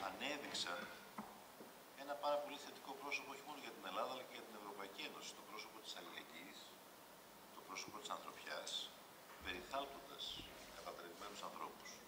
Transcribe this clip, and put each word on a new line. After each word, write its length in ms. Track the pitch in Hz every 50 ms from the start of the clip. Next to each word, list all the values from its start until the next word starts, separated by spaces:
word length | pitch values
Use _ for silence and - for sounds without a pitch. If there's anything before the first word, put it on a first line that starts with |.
| 98 95
ανέδειξαν 720 | 95 98 117 139 151 143 143 139 - - - 87 87 87 - - - - - - - - - - - - - - - - - - - - - - - - 139
ένα 100 | 143 143 143 143
πάρα 120 | 147 147 147 147
πολύ 140 | 135 139 135 -
θετικό 260 | 139 135 - - 143 135 135
πρόσωπο, 260 | 139 139 143 - 139 139 139
όχι 80 | 135 - 143
μόνο 120 | 151 143 127
για 80 | 117 92 98
την 60 | 98 92
Ελλάδα, 220 | 90 101 120 - -
αλλά 120 | 131 - -
και 80 | - 120
για 80 | 113 110
την 60 | 110 107
Ευρωπαϊκή 400 | 101 101 98 95 98 98 95 - 156 139
Ένωση, 200 | - - - - - -
το 40 | - -
πρόσωπο 280 | 107 110 101 - - - -
της 80 | - - 95
αλληλεγγύης, 600 | 87 85 82 76 - - - - - - - - - - - - - - - - - - - - - - - - - - -
το 60 | - - -
πρόσωπο 280 | 95 98 - - - 95
της 80 | - - 95
ανθρωπιάς, 540 | 82 80 80 78 - - - - - - - - - - - - - - - - - - - - - -
περιθάλποντας 760 | 90 92 90 90 - - 135 143 143 - - - - - - - - - - - - - - - - - -
κατατρεγμένους 640 | - 87 85 82 85 87 87 92 101 104 101 - - 87
ανθρώπους. 400 | 80 82 80 85 - - - - - - -